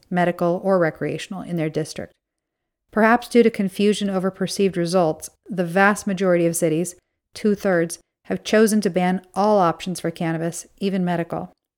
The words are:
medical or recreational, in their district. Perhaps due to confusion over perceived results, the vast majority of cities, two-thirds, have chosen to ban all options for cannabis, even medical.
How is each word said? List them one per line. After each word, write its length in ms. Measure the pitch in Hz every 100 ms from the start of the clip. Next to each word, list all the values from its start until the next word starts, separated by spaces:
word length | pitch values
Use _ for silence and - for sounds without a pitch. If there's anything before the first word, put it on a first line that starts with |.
| _
medical 520 | 180 175 175 175 180
or 160 | 190 190
recreational, 640 | 165 156 151 151 - 185
in 140 | 175 170
their 120 | 156
district. 440 | 151 160 - - _ _ _ _ _ _ _ _
Perhaps 340 | - 220 240 -
due 160 | 240
to 80 | 226
confusion 580 | 220 196 - 202 202 202
over 220 | 190 190
perceived 460 | 185 185 - 196 175
results, 520 | 170 185 165 156 - - -
the 140 | 190
vast 420 | 175 175 196 208 -
majority 400 | 185 190 175 170
of 80 |
cities, 400 | 165 170 156 175 - _ _ _
two-thirds, 640 | - 214 196 202 175 165 - _ _ -
have 180 | 190
chosen 360 | - 214 220 214
to 60 | 202
ban 320 | 180 180 185 -
all 240 | - 208 208
options 400 | 175 165 - 170
for 140 | 170
cannabis, 560 | 165 165 165 165 165 - _
even 260 | 196 190
medical. 460 | 180 170 165 160 180 _ _